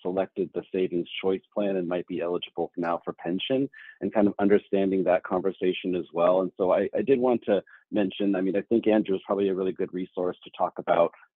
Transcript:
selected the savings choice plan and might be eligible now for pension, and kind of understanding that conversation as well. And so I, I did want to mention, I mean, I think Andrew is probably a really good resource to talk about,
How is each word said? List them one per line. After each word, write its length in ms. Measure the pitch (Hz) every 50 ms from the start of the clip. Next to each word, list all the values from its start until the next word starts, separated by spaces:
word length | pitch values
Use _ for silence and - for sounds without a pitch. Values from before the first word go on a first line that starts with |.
selected 480 | - 92 92 95 92 - - 101 92 78 -
the 100 | 90 - -
savings 360 | - 95 92 - 87 87 82 - - -
choice 200 | - 95 95 95 - _ -
plan 220 | 104 104 98 98
and 120 | 95 87
might 200 | 85 90 87 82
be 140 | - 90 76
eligible 500 | 82 85 87 85 - - - 85 82 - _
now 240 | 90 85 85 85 82 -
for 100 | 90 80
pension, 560 | - - 85 90 95 - - 135 131 139 139 - - - - - -
and 120 | 92 98 -
kind 140 | 110 101
of 60 | 101 - -
understanding 640 | 101 101 101 95 - _ 101 98 98 95 95 95 90
that 200 | 87 87 90 -
conversation 720 | - 98 90 90 95 90 - 95 92 87 - - 90 90
as 100 | 87 82 - -
well. 280 | 85 85 90 92 95
And 100 | 92 90 -
so 160 | - 98 85
I, 180 | 82 95 101 - -
I 60 | 104
did 180 | 107 131 139 123
want 240 | 123 127 120 113 -
to 160 | - 101 92 - _ - - _ -
mention, 440 | 92 104 98 92 - - 104 101 98
I 60 | 90
mean, 140 | 95 95 82
I 60 | 101
think 260 | - - 117 113 -
Andrew 280 | 110 107 110 101 - 95
is 60 | 92 -
probably 240 | - 104 98 101 95
a 60 | 95
really 180 | 92 95 92 85
good 200 | - 95 85 -
resource 440 | 90 92 - - 92 90 90 87 - -
to 80 | - -
talk 160 | - 90 85 -
about, 340 | - - - 85 85 85 82 - - - _ _